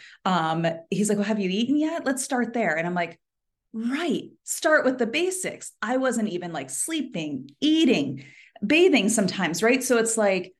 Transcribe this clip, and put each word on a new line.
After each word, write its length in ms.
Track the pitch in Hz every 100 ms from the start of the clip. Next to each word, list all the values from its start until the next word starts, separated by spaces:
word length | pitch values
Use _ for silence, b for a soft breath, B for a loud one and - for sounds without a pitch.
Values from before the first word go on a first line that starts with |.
| B B 190
um, 400 | 175 160 160 185 - -
he's 180 | 185 208
like, 80 | 208
"Well, 100 | 202
have 140 | 214
you 80 | 185
eaten 300 | 190 240 294
yet? 260 | 311 330
Let's 180 | 262 262
start 300 | - 247 233
there." 240 | 233 190 156
And 100 | 170
I'm 80 |
like, 240 | 180 170 - _ _ _ _ _
"Right. 580 | 226 233 285 349 202 - _
Start 420 | - - 320 302
with 140 | 262 254
the 80 | 220
basics." 680 | 269 359 370 170 - - -
I 160 | 214 262
wasn't 320 | 262 226 214
even, 240 | 175 175
like, 160 | 160 135
sleeping, 840 | - - 320 - 170 151 - - -
eating, 640 | 294 320 320 180 139 135 B B B B
bathing 440 | 208 311 370 254 196
sometimes, 540 | 214 185 - 170 170
right? 200 | 220 269
So 140 | 254 233
it's 220 | 226 226
like 360 | 202 190 180